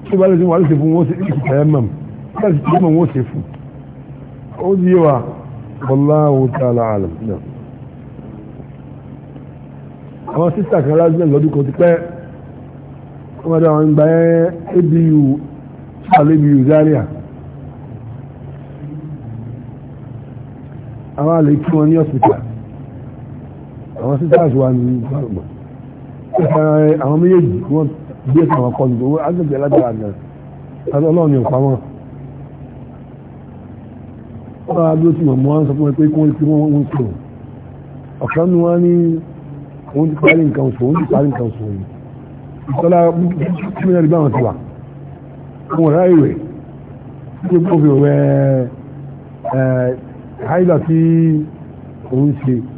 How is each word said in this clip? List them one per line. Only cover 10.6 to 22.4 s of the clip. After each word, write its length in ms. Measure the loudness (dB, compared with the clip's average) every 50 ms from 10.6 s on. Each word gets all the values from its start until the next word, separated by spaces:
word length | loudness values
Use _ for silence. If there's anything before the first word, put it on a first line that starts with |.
| -2 0 2 2
kan 140 | 2 2 4
láti 200 | 4 4 4 4
náà 100 | 2 2
lọ́dún 240 | 2 4 4 2 2
kan 140 | 2 0 -2
ti 80 | -2
pẹ́. 260 | 2 4 4 4 4 2 -2 -8 -12 -14 -16 -18 -18 -18 -18 -18 -18 -18 -18 -18 -18 -18 -18 -18 -18 -18 -18 -20 -18 -18 -18 -18 -18 -10 -4
Wọ́n 160 | 0 2 4
dá 80 | 6 6
àwọn 180 | 6 6 4 4
ìgbà 160 | 6 6 6
yẹn 400 | 6 6 6 6 6 6 4 4 2 0 -6 -10
A 140 | 0 2 2
B 100 | 4 4 4 4 4 6
U, 280 | 6 6 4 4 2 0 -4 -12 -16 -16 -18 -18 -18 -18 -20 -18 -18 -16 2 4
sáà 100 | 6 6
A 40 | 6
B 200 | 6 6 6 6
U 200 | 6 6 6 6 6
Zaria. 360 | 6 6 6 4 4 2 0 -4 -8 -14 -14 -16 -18 -18 -18 -16 -16 -16 -16 -16 -16 -16 -16 -16 -16 -16 -14 -14 -16 -16 -16 -16 -18 -16 -16 -16 -16 -16 -16 -16 -16 -14 -12 -12 -12 -12 -12 -12 -12 -12 -12 -12 -12 -12 -12 -12 -12 -12 -14 -14 -16 -16 -16 -16 -16 -16 -16 -14 -14 -14 -14 -16 -16 -16 -16 -16 -16 -16 -16 -16 -16 -16 -16 -14 -14 -14 -16 -12 -6
Àwọn 180 | 0 2 2 4
àlè 200 | 4 6 4 4
kí 140 | 2 2 0
wọn 160 | 2 4 4 4
ní 80 | 4
hospital. 440 | 4 2 2 2 2 4 4 2 2